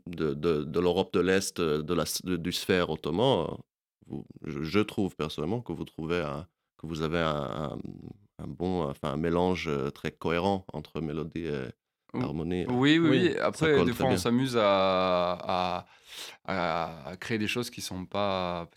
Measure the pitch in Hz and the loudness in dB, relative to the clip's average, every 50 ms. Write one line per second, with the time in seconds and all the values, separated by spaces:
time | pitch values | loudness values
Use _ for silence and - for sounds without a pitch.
0 | - - - - 78 76 69 73 78 85 80 76 71 76 73 85 90 90 85 92 | -12 -12 -6 -2 -2 -2 -2 0 0 2 2 2 0 -2 0 2 4 4 4 4
1 | 92 - - 95 87 92 95 98 95 - - - 85 80 73 78 76 80 90 82 | 2 2 2 2 4 4 4 2 2 0 -2 -2 0 2 2 0 0 0 0 0
2 | 78 - - - - 87 90 82 80 87 85 - - - 98 90 87 80 78 - | 0 0 -4 -4 -2 -2 -2 -2 -2 -2 -4 -4 0 2 2 2 2 0 -2 -4
3 | - 76 76 95 120 139 123 90 76 - - - - _ _ _ _ _ _ _ | -4 -2 0 2 2 4 4 2 0 -2 -4 -8 -12 _ _ _ _ _ _ _
4 | _ - 80 73 - - - - - - 73 71 78 80 78 104 107 104 - - | _ -12 -10 -10 -10 -12 -16 -12 -10 -8 -6 -6 -6 2 2 2 2 2 0 -2
5 | 101 90 - - 76 78 - - 73 82 107 123 117 - 85 73 82 - - - | -2 -2 0 -2 -4 -4 -2 -4 -2 -2 -2 -4 -4 -6 -8 -8 -8 -10 -8 -8
6 | 80 80 87 90 78 73 71 73 87 - _ _ _ _ _ _ - 78 85 76 | -2 0 0 0 0 -2 -4 -6 -8 -12 _ _ _ _ _ _ -8 -6 -4 -2
7 | 82 78 80 85 82 80 76 73 69 60 50 62 78 67 60 - - - - - | -2 0 0 2 2 2 2 0 -2 -4 -4 -4 -6 -6 -6 -8 -10 -12 -14 -14
8 | - - 107 101 101 _ _ - 78 71 71 67 85 92 92 90 80 69 71 - | -14 -16 -16 -16 _ _ _ -14 -12 -12 -6 -4 -2 0 0 0 0 -2 -4 -4
9 | - 76 69 76 80 85 85 87 90 92 92 82 80 80 73 69 65 71 - - | -4 -4 -2 0 0 2 2 4 4 4 2 0 0 -2 -2 -2 -2 -4 -6 -6
10 | - 78 - _ - 80 82 85 87 98 98 95 - - - 78 76 - - 76 | -8 -8 -8 _ -4 -2 0 2 2 2 0 0 -4 -8 -10 -10 -10 -8 -8 -6
11 | 80 78 76 78 76 82 - 80 85 78 73 69 64 62 - _ _ _ _ _ | -6 -4 -4 -4 -6 -6 -6 -6 -6 -4 -4 -4 -6 -8 -12 _ _ _ _ _
12 | _ - - 120 123 - 71 80 80 85 90 90 - 123 123 123 131 143 156 165 | _ -10 -6 -6 -4 -4 -4 -4 -4 -2 -2 -2 -2 0 0 2 4 4 6 6
13 | 170 156 135 - 180 160 - - - 98 - - 156 160 147 139 87 87 - - | 6 4 4 6 4 4 2 2 0 0 0 2 2 4 6 6 6 4 2 2
14 | 110 131 113 92 92 120 120 123 135 131 120 117 107 101 98 95 95 95 95 92 | 2 2 2 2 2 2 2 2 2 2 2 4 4 6 6 6 4 4 4 4
15 | 92 92 90 90 87 87 90 90 - - 95 90 90 90 87 90 - - - _ | 4 4 2 2 2 0 -2 -4 -2 -2 0 0 0 0 -2 -4 -6 -10 -18 _
16 | _ - - - - - - - _ - 95 92 87 85 80 85 82 80 82 78 | _ -18 -16 -14 -14 -14 -16 -16 _ -4 -2 0 2 2 0 0 -2 -4 -6 -10
17 | 67 69 87 - - - 117 110 107 101 - 120 120 - - - - - - 92 | -12 -12 -12 -10 -6 -4 -2 -2 0 -2 -2 -2 -4 -6 -8 -10 -10 -8 -8 -8
18 | 92 - - 101 104 101 95 95 90 90 87 85 85 82 - | -8 -6 -2 -2 0 0 0 0 0 -2 -4 -4 -8 -10 -12